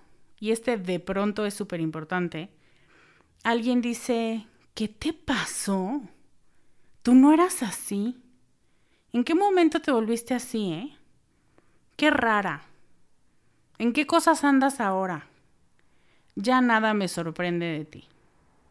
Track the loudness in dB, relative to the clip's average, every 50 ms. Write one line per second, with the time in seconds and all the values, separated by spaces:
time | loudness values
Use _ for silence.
0 | _ _ -20 -20 -20 -20 -16 -8 -4 -4 -4 -2 -2 -4 -4 -2 -2 -4 -4 -4
1 | -4 -4 -4 -2 -2 -2 -2 -2 -4 -4 -4 -6 -8 -8 -6 -4 -4 -4 -6 -6
2 | -8 -4 -4 -2 -2 -4 -6 -8 -12 -14 _ _ _ _ _ _ _ _ _ _
3 | _ _ _ _ _ _ _ _ -4 -2 -2 0 0 0 0 0 0 -2 -4 -6
4 | -4 -4 -2 -2 -2 -4 -4 -6 -10 -12 _ _ _ _ -10 -8 -8 -8 -6 -6
5 | -6 -6 -6 -6 -4 -4 -4 -2 -4 -4 -6 -6 -4 -2 -2 -2 -2 -2 -4 -6
6 | -8 -10 -18 _ _ _ _ _ _ _ _ _ _ _ -20 _ -20 _ -16 -4
7 | 2 6 8 8 10 10 8 6 4 2 0 -2 -6 -6 -6 -6 -8 -6 -6 -4
8 | -4 -6 -8 -10 -14 _ _ _ _ _ _ _ _ _ _ _ _ _ _ _
9 | _ _ -4 -2 0 2 2 2 4 4 4 4 4 4 2 0 0 0 0 0
10 | 0 0 -2 -4 -2 -4 -4 -4 -4 -6 -6 -4 -4 -4 -4 -6 -8 -12 -16 _
11 | _ _ _ _ _ _ _ _ _ _ _ _ _ _ _ _ _ _ _ 0
12 | 2 2 2 2 2 0 0 0 0 -2 -6 -8 -12 -18 -20 _ -20 _ _ _
13 | _ _ _ _ _ _ _ _ _ _ _ _ _ _ _ -4 -2 -2 0 0
14 | 0 2 2 2 4 4 2 4 4 4 4 4 4 2 0 -2 -2 -2 -2 -2
15 | -2 -4 -6 -8 -10 -14 _ _ _ _ _ _ _ _ _ _ _ _ _ _
16 | _ _ _ _ _ _ -12 -6 -2 0 2 2 4 4 2 2 2 2 0 0
17 | -2 -4 -4 -6 -8 -6 -6 -4 -4 -2 -2 -2 -4 -4 -6 -6 -8 -12 -16 -20
18 | -20 _ _ _ _ _ _ _ _ _ _ _ _ _